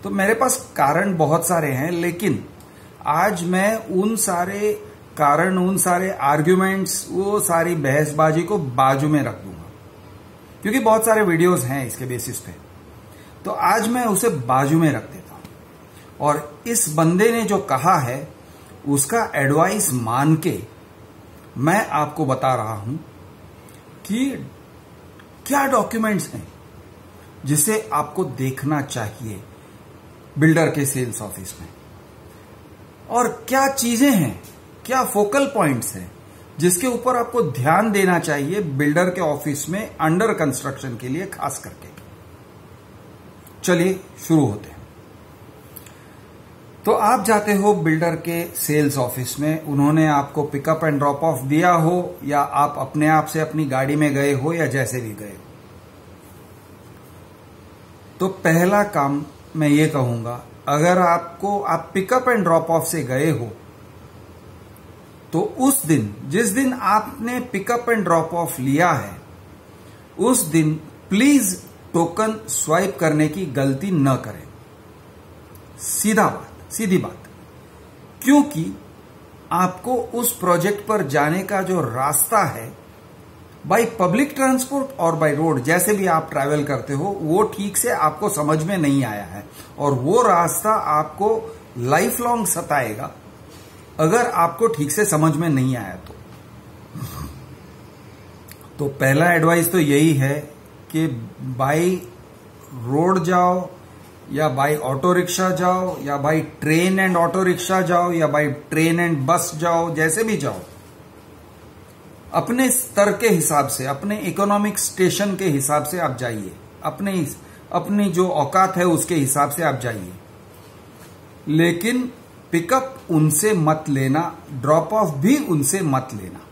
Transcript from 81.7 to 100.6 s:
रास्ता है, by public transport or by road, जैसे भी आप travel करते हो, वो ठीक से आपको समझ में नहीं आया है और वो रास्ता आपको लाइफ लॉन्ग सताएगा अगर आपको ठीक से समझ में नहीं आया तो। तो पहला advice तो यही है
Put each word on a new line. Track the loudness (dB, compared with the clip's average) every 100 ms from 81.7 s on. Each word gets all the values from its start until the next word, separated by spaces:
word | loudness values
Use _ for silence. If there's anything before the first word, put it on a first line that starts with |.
| -2
रास्ता | -2 -2 -2 0 0 2
है, | 0 -4 -12 -16 -20 -20 -20 -20 -20 -20 -20 -18 0
by | 2 2 0
public | 0 2 0 0
transport | 0 2 0 -4 -6 -2
or | 0 2
by | 0 2
road, | 2 0
जैसे | 2 0 2
भी | 0 2
आप | 0 -2
travel | -4 0 0
करते | 0 -4 -4
हो, | -4
वो | -4 -4 0 2
ठीक | 2 0 -6 -2
से | -2
आपको | 0 0 0 -4
समझ | -2 0 0
में | 0 0
नहीं | 2 2 0
आया | -4
है | -10 -14 -16 -18 -20 -4
और | 0
वो | 0 2 4
रास्ता | 4 4 2 0 0
आपको | 0 2 0 -2 -2 0 0 -4 -16 -18 -8
लाइफ | 0 2 2 -2
लॉन्ग | -2 0 -2
सताएगा | -4 -2 -2 -2 -6 -10 -14 -20 -20 -20 -20 -20 -20 -20 -2
अगर | 2 2 2
आपको | 2 0 2 -2
ठीक | 0 -4
से | 0 0
समझ | 2 2 2
में | 0
नहीं | 2 0 -2
आया | -6 -12
तो। | -16 -20 -20 -20 -20 -20 -20 -20 -20 -14 -14 -12 -14 -14 -18 -20 -20 -20 -20 -20 -20 -20 -20 -20 -20 -20 -20 -8
तो | -8
पहला | 0 2 4 4
advice | 4 4 2 2
तो | 2
यही | 4 4 4
है | 4 0 -2 -8 -18